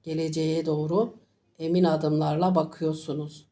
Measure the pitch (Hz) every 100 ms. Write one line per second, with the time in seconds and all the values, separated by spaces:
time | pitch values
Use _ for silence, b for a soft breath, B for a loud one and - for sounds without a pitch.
0 | 165 160 160 160 160 160 160 151 151 180
1 | 233 - _ _ _ - 160 175 175 156
2 | 156 151 151 156 180 175 156 - 160 156
3 | - 147 151 - -